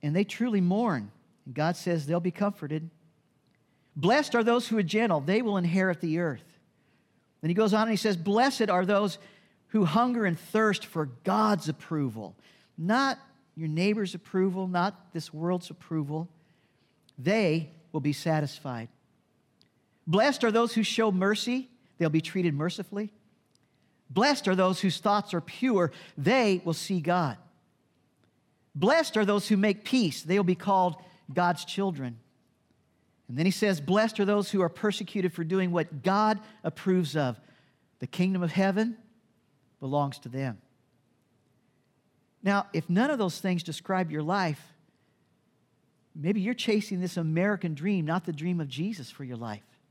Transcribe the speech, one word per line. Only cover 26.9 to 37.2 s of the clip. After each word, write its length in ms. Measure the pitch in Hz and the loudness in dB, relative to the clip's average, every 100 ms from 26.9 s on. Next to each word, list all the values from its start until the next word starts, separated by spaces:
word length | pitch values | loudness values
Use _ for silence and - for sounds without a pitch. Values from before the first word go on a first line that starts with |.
| 190 | -2
God. 380 | 156 180 156 113 - _ _ _ _ _ _ _ _ _ _ _ _ 147 | 0 0 0 -4 -14 _ _ _ _ _ _ _ _ _ _ _ _ 0
Blessed 400 | 180 320 320 220 | 4 4 2 2
are 80 | |
those 240 | 202 208 190 | 2 2 2
who 80 | 208 | 2
make 300 | 208 202 - | 2 0 0
peace. 360 | 262 196 131 | 2 2 0
They 160 | 151 190 | 0 2
will 60 | |
be 120 | 185 185 | 2 0
called 420 | - 190 180 151 - - - | 2 2 2 0 -14 -20 -8
God's 320 | 131 175 170 | 0 0 0
children. 560 | - - 196 156 127 117 _ _ _ _ _ _ _ _ _ _ - | -4 -4 -4 -4 -8 -10 _ _ _ _ _ _ _ _ _ _ -10
And 80 | 123 | 0
then 80 | 175 | 0
he 60 | |
says, 280 | 185 214 180 | 2 2 0
"Blessed 400 | 143 196 220 214 | 2 2 2 2
are 60 | 202 | 2
those 260 | 208 196 | 2 0
who 100 | 202 | 0
are 60 | 175 | 0
persecuted 640 | 170 220 208 196 208 185 | 0 -2 -2 -4 -2 -2
for 140 | 170 165 | -2 -2
doing 260 | 190 180 | 0 0
what 320 | 175 165 147 | 0 -2 -4
God 380 | 180 196 214 214 - - | 0 2 2 0 -6 -10
approves 520 | - - - 185 160 | -8 -4 0 2 2
of. 240 | 147 | 0